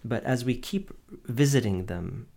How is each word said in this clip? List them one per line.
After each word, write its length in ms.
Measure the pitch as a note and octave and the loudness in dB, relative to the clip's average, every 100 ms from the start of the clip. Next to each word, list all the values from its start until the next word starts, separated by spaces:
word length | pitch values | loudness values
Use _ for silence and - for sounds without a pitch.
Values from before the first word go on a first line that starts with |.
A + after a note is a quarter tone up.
But 180 | A#2+ A#2+ | -2 -2
as 200 | - B2+ | 0 0
we 100 | B2 | 0
keep 380 | B2+ - G3 G3 - - - | -2 -2 -4 -4 -16 -18 -14
visiting 640 | - A#2 C#3+ C#3 G#2+ F#2 F#2 | -6 2 6 6 4 0 -2
them 400 | F2 F2 F#2 - | -4 -4 -8 -12